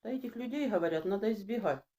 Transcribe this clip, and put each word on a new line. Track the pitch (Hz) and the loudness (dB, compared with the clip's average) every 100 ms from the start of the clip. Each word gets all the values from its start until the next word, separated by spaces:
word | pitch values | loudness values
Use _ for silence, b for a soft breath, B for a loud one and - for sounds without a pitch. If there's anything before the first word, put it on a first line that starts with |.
Та | 226 | -4
этих | 262 247 226 | -4 -6 -6
людей, | 247 277 277 | -6 -2 2
говорят, | 202 165 160 | 2 4 2
надо | 185 202 214 | 0 2 2
избегать. | 220 190 233 190 135 - | 0 -2 0 0 0 -4